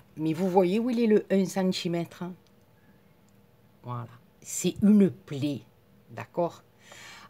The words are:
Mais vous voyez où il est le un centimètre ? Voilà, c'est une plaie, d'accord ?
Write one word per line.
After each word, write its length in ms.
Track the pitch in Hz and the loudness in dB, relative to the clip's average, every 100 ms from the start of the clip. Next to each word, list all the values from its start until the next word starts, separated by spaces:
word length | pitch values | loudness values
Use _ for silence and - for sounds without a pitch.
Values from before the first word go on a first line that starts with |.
| - - | -16 -6
Mais 180 | 160 | -4
vous 160 | 156 190 | -2 2
voyez 300 | 185 180 214 | 2 2 0
où 100 | 240 | -2
il 100 | 233 | 0
est 80 | 226 | 2
le 180 | 208 - | 2 2
un 160 | 196 185 | 0 0
centimètre ? 760 | 196 185 - 175 170 165 - 175 185 _ _ _ _ _ _ _ _ _ _ _ _ _ _ | -2 -2 -2 -4 -4 -6 -10 -12 -14 _ _ _ _ _ _ _ _ _ _ _ _ _ _
Voilà, 240 | 120 120 117 - _ _ | -12 -12 -12 -20 _ _
c'est 340 | - - 180 - | -12 -4 -4 2
une 300 | 202 214 185 | 4 6 4
plaie, 500 | - - 139 147 135 - _ _ _ - | 0 -10 -6 -4 -6 -10 _ _ _ -20
d'accord ? 540 | 113 113 175 170 - _ _ - - - - | -16 -10 -4 -6 -6 _ _ -20 -20 -20 -20